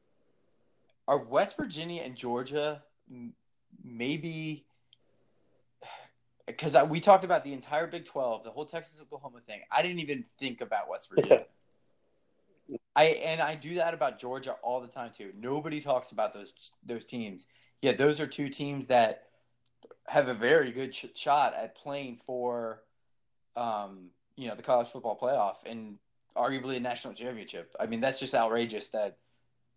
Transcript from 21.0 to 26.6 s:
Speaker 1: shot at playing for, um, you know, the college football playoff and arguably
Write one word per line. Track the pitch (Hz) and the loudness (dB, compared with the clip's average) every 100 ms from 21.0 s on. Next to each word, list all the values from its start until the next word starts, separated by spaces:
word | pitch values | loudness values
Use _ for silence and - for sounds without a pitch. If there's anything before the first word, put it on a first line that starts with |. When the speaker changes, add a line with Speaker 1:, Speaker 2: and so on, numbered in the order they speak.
| 127 - | -12 -8
Speaker 1:
shot | 151 143 131 - | 2 4 4 0
at | 117 - | -6 -8
playing | 147 143 135 120 - | -8 -8 -8 -12 -8
for, | 127 123 120 113 110 _ _ _ _ _ _ _ - | -4 -2 -2 -4 -8 _ _ _ _ _ _ _ -4
um, | 120 107 101 95 90 _ _ - | -2 -2 -6 -12 -20 _ _ -12
you | 123 | -8
know, | 107 | -6
the | |
college | - 123 120 | 2 2 2
football | 131 117 104 | -4 -6 -2
playoff | 123 135 101 92 - | 0 2 0 -2 -10
and | 113 110 101 _ _ _ - | -12 -12 -16 _ _ _ -2
arguably | 123 135 | -2 -2